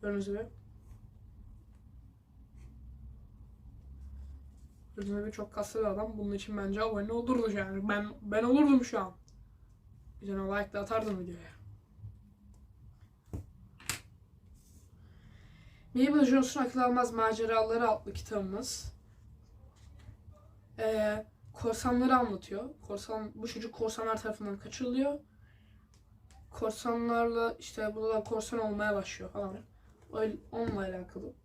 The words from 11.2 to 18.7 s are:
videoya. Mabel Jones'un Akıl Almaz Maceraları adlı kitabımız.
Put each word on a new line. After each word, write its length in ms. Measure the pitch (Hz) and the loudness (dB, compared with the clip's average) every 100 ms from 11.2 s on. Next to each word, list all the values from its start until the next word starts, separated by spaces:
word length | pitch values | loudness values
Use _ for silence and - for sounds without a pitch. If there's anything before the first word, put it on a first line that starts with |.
videoya. 340 | 180 175 - - - - - - - - - - - - - - - - - - - - - - - - - - - - - - - - - - - - - - - - - - - - - | -4 -10 -14 -18 -20 -20 -20 -18 -18 -16 -20 -20 -20 -20 -20 -20 -20 -20 -20 -20 -12 -12 -12 -20 -20 -20 -8 -8 -8 -20 -20 -20 -20 -20 -20 -20 -20 -20 -20 -20 -20 -20 -20 -20 -20 -20 -6
Mabel 320 | 254 269 294 262 | 4 6 8 8
Jones'un 360 | 262 262 285 | 8 6 2
Akıl 180 | 247 262 | 0 4
Almaz 340 | 247 247 233 | 4 4 2
Maceraları 760 | 226 220 220 226 226 220 226 233 | 4 2 2 2 4 4 4 4
adlı 240 | 214 - | 2 -2
kitabımız. 800 | 196 - 214 190 196 262 | -10 -4 -4 -2 -4 -6